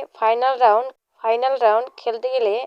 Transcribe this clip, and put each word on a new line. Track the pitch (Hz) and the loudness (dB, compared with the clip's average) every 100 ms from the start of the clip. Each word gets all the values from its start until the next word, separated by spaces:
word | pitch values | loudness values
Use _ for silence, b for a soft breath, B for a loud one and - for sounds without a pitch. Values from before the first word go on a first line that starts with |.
| 277 | -8
ফাইনাল | - 220 233 254 262 | -4 0 0 0 2
রাউন্ড, | 240 208 262 - _ _ | 4 4 0 -10 _ _
ফাইনাল | 226 233 254 269 | -2 -2 -2 0
রাউন্ড | 233 214 254 - | 2 2 -2 -8
খেলতে | - 226 254 | -8 -6 -4
গেলে | 262 214 214 | -2 -2 -2